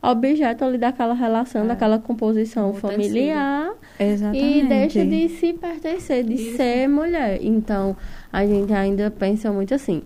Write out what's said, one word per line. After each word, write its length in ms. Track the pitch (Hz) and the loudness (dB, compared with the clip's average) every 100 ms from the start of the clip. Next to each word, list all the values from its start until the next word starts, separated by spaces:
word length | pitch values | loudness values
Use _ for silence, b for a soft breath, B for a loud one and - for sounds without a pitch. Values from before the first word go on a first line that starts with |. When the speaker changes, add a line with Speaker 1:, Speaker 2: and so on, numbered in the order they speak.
Speaker 1:
objeto 600 | 226 240 262 302 269 233 | 2 2 4 4 2 0
ali 140 | 262 254 | 0 2
daquela 360 | 240 262 233 | 0 0 -2
relação, 500 | 240 240 226 247 214 | 0 0 0 0 -2
Speaker 2:
É. 40 | 220 | -2
Speaker 1:
daquela 300 | 233 220 220 | 2 2 2
composição 680 | 220 226 220 220 226 226 202 | 0 -2 0 0 0 0 -2
Speaker 2:
Um 20 | |
utensílio. 320 | 202 208 202 202 | -2 -4 -2 -2
Speaker 1:
familiar. 640 | 214 277 311 277 277 320 440 B B | 0 0 0 -2 -2 -4 -8 B B
Speaker 3:
Exatamente. 680 | 202 208 208 269 285 294 | 0 0 -2 0 2 4
Speaker 1:
E 40 | 262 | 4
deixa 360 | 214 311 226 | 2 2 2
de 240 | 190 320 330 | 2 2 0
se 240 | 330 339 | 0 -2
pertencer, 720 | 339 349 330 320 359 - 262 | -2 -6 -6 -4 -6 -2 -2
de 100 | 233 | 0
Speaker 2:
Isso. 220 | 240 226 240 | -2 -4 -2
Speaker 1:
ser 320 | 247 240 269 | 0 2 2
mulher. 500 | 285 330 339 240 143 | 2 0 0 0 -2
Então, 540 | - 220 214 208 196 190 B B B | 0 0 0 -2 -2 -4 B B B
a 140 | - 202 | -2 2
gente 260 | 202 196 | 2 2
ainda 380 | 208 196 202 208 | 0 0 0 -2
pensa 420 | 208 196 214 214 | -2 -2 0 -2
muito 220 | 202 196 | -2 -2
assim. 280 | 277 277 165 | -2 -2 -4